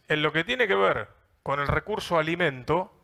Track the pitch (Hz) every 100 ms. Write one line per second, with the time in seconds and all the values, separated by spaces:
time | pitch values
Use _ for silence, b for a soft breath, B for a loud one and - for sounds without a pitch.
0 | _ 151 151 151 170 254 220 196 190 131
1 | 104 _ _ _ - 139 143 151 170 208
2 | - 170 156 170 170 127 120 160 185 -